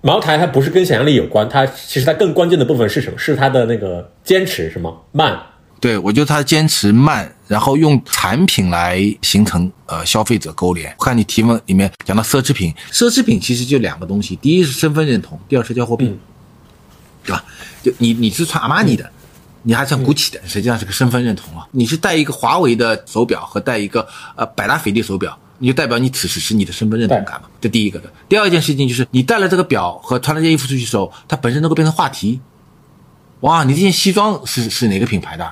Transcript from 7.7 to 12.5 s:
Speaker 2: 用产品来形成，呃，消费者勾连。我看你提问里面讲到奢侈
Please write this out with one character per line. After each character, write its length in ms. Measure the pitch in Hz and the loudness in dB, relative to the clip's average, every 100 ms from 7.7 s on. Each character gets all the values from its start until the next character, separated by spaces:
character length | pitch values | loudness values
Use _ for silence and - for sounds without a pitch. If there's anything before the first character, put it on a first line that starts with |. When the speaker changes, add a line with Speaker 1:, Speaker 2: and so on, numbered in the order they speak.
| 139 | 2
Speaker 2:
用 240 | 156 135 - | 4 2 0
产 380 | - 92 120 190 | -4 -2 2 2
品 240 | - 92 | 2 0
来 280 | 85 87 92 101 - | 0 0 0 0 0
形 240 | - 98 | 0 2
成， 260 | 107 85 90 - - | 2 2 -2 -6 -12
呃， 180 | 82 - | -8 -2
消 180 | 113 | -2
费 140 | 107 110 | 0 -2
者 120 | 80 | -2
勾 180 | 78 90 | -2 -2
连。 220 | 87 73 - | -2 -6 -4
我 60 | |
看 120 | - 120 | 0 2
你 60 | |
提 180 | 107 - | 2 2
问 180 | 113 113 - | 2 0 2
里 80 | |
面 160 | 95 98 - | 2 2 -2
讲 120 | - 101 | -2 -2
到 60 | |
奢 180 | 110 139 | 0 0
侈 120 | 131 | 0